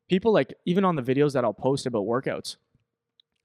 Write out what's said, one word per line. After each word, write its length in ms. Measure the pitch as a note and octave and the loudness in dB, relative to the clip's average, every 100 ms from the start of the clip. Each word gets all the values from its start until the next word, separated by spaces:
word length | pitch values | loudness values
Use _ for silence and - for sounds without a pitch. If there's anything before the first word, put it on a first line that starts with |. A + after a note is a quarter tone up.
| _ | _
people, 240 | F#3 A3+ | 0 2
like, 240 | G3 C#3 - - | 2 0 -4 -2
even 180 | F3+ | 0
on 120 | G3 D#3+ | 2 0
the 80 | |
videos 300 | A#2+ C3+ D3 | 0 2 2
that 100 | C3 A#2+ | 2 -2
I'll 80 | |
post 320 | G2+ C3 C#3 C3 | 0 -2 -2 -2
about 200 | A#2 G2 | -4 -2
workouts, 500 | A#2 C#3 F2+ - - _ _ _ _ _ _ _ _ | -2 -4 -8 -10 -16 _ _ _ _ _ _ _ _